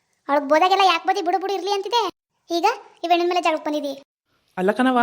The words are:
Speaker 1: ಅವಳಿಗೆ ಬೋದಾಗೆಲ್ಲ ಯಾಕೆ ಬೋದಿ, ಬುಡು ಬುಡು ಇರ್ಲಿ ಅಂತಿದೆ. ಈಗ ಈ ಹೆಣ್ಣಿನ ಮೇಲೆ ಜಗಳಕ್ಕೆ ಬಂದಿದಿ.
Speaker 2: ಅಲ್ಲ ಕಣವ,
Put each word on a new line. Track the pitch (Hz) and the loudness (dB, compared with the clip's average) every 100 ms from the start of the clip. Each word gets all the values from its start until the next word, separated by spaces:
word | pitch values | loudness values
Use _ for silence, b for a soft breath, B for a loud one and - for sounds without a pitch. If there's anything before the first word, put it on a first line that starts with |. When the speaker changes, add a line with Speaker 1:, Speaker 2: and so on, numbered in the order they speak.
| _ _ - | _ _ -2
Speaker 1:
ಅವಳಿಗೆ | 285 277 | -2 2
ಬೋದಾಗೆಲ್ಲ | 311 370 381 381 | 2 4 4 4
ಯಾಕೆ | 330 330 | 2 0
ಬೋದಿ, | 381 | -2
ಬುಡು | 349 359 | 0 -2
ಬುಡು | 381 | -2
ಇರ್ಲಿ | 392 370 | -4 -4
ಅಂತಿದೆ. | 403 392 466 403 - _ _ - | -4 -2 -2 -2 -6 _ _ -6
ಈಗ | 339 349 - - _ | -2 0 -2 -8 _
ಈ | 330 | 0
ಹೆಣ್ಣಿನ | 349 349 | 2 2
ಮೇಲೆ | 359 | 0
ಜಗಳಕ್ಕೆ | 339 311 302 | 0 -2 -2
ಬಂದಿದಿ. | 302 277 269 - _ _ _ _ - | -4 -4 -8 -16 _ _ _ _ -4
Speaker 2:
ಅಲ್ಲ | 185 | 0
ಕಣವ, | 208 254 247 | 0 2 2